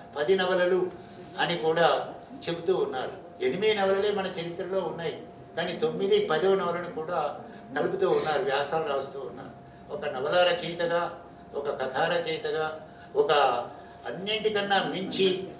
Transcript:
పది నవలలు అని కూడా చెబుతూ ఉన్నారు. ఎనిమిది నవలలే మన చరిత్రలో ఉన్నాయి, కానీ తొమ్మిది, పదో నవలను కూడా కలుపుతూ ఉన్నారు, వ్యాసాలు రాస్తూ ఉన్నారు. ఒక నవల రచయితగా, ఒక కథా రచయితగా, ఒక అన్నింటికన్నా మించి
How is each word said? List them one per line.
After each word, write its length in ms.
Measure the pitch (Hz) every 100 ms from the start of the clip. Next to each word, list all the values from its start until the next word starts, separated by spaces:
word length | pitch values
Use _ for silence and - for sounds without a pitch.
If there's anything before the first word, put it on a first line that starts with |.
| - 143
పది 200 | 160 190
నవలలు 540 | 180 185 180 185 180 - - - - -
అని 180 | 156 165
కూడా 580 | 160 165 156 127 - - - 135 170
చెబుతూ 280 | 170 190 170
ఉన్నారు. 360 | 139 127 107 - - -
ఎనిమిది 320 | - 185 214
నవలలే 360 | 202 196 196 208
మన 160 | 196 185
చరిత్రలో 540 | 170 170 175 180 190
ఉన్నాయి, 420 | 170 - - - - - - 165
కానీ 220 | 180 -
తొమ్మిది, 480 | 156 165 196 208 -
పదో 280 | 156 190
నవలను 360 | 190 175 170 -
కూడా 500 | 156 160 170 147 - - - - 135
కలుపుతూ 320 | - - 185
ఉన్నారు, 320 | 147 156 147
వ్యాసాలు 460 | 135 139 143 160 151
రాస్తూ 320 | 139 139 139
ఉన్నారు. 300 | 120 117 - - - - -
ఒక 120 | -
నవల 380 | 147 127 151 175
రచయితగా, 840 | 175 170 160 170 170 170 165 - - - -
ఒక 260 | 143 143 -
కథా 260 | - 139 165
రచయితగా, 800 | 170 160 156 156 156 156 - - - - 147
ఒక 160 | 147 143 135 - - - - - -
అన్నింటికన్నా 760 | 175 202 214 214 208 196 190
మించి 680 | 165 175 190 151 190 180 -